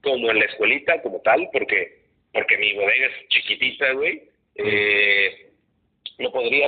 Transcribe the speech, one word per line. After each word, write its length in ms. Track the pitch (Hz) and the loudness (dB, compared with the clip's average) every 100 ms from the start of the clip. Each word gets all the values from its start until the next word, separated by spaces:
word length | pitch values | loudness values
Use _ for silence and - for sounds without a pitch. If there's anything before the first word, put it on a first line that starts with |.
como 260 | 139 131 117 | -2 0 0
en 80 | 110 | 2
la 60 | 104 | 0
escuelita, 560 | - 107 139 143 170 | 0 0 0 0 -2
como 180 | 117 - | -2 -2
tal, 260 | - 120 - | 2 2 2
porque, 480 | 135 104 98 90 _ _ _ _ | -4 -2 -4 -4 _ _ _ _
porque 240 | 113 - 98 | -4 0 0
mi 160 | 104 101 | 0 0
bodega 320 | 98 120 131 | 0 2 0
es 200 | - - | -6 -2
chiquitita, 640 | - - 104 127 - 139 | -2 -2 -4 -4 0 -2
güey. 300 | 131 160 - - _ _ - | 0 -2 -4 -14 _ _ -6
Eh, 920 | 104 104 104 101 104 101 98 - - _ _ _ _ _ - - | 0 2 2 2 4 4 2 -2 -20 _ _ _ _ _ -20 -8
no 120 | 123 | -4
podría, 360 | 127 117 139 | -2 0 0